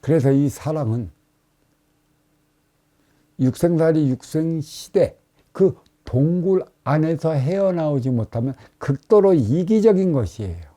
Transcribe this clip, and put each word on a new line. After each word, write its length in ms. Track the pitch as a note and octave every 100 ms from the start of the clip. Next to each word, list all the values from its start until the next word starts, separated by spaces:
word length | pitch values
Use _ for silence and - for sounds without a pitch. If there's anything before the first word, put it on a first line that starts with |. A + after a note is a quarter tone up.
그래서 320 | - D#3+ C3+
이 160 | C3+ C#3+
사랑은 640 | - C#3+ D#3 B2 A#2 G2 _ _ _ _ _ _ _ _ _ _ _ _ _ _ _ _ _ _ _ _ _ _ -
육생살이, 720 | B2+ A#2+ E3+ E3+ D#3+ D#3+ C#3+
육생시대 1040 | B2+ - D#3 E3 E3 D3 - - G3+ E3 - _ _ _
그 260 | - F#3 - _ _
동굴 600 | - B2+ D3 F3 F3 F#3+ - _
안에서 480 | - D3+ D#3+ D#3+ E3
헤어나오지 800 | D3+ C3 G3 G3 F3 D#3 C#3+ B2+
못하면 440 | B2 G#2+ A#2 B2+ C3 - _
극도로 560 | - C#3 _ G#3 G3
이기적인 760 | F3 G#2+ D3+ F3+ A3 G#3+ F#3+ F#3+
것이에요. 580 | C#3+ G#2+ - G2+ E2+ E2